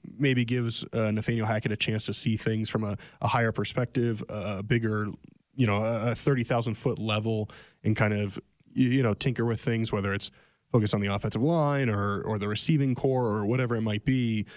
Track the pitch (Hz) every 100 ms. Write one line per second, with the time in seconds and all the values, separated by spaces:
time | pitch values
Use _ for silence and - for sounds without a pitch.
0 | - - 139 123 117 123 117 - - 117
1 | 107 107 - 117 110 107 113 104 - 110
2 | - - 113 107 113 110 104 110 104 104
3 | - - - 123 113 104 101 - 117 127
4 | 120 107 - 104 101 98 107 117 110 107
5 | 104 - - - _ - 120 101 110 113
6 | 117 113 147 131 113 120 113 104 - 110
7 | 107 107 110 110 104 - - _ 107 110
8 | 104 104 101 - - _ _ - 127 135
9 | 117 98 135 120 117 110 - 113 110 107
10 | 98 98 - - _ _ _ 120 104 104
11 | 101 98 110 107 143 170 147 139 123 101
12 | 101 101 - 107 101 110 - 151 139 120
13 | 135 127 117 107 104 127 120 113 110 104
14 | - 131 117 107 98